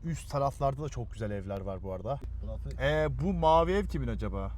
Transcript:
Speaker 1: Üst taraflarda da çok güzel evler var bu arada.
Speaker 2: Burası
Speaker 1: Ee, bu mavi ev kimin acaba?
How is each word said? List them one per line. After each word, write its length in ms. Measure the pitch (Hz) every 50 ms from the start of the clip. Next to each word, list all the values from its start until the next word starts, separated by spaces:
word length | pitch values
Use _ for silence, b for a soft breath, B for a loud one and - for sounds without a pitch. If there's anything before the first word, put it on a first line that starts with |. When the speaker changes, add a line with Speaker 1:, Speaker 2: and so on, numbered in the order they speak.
| 139
Speaker 1:
Üst 260 | 165 160 - - -
taraflarda 520 | - 143 139 135 131 - 143 139 139 135 156
da 60 | 139
çok 220 | - 123 113 -
güzel 200 | - - 113 104
evler 300 | 101 101 92 98 98 98
var 220 | 95 98 95 92 92
bu 100 | 95 92
arada. 260 | 92 92 113 143 139 - - - - -
Speaker 2:
Burası 260 | - - - - 139 - -
Speaker 1:
Ee, 260 | 127 143 151 156 156 151 131 123
bu 120 | 147 196 190
mavi 380 | 175 160 160 160 165 165 170
ev 140 | 185 208 202
kimin 220 | - - 151 135
acaba? 440 | 117 110 95 107 101 92 98 98 98 -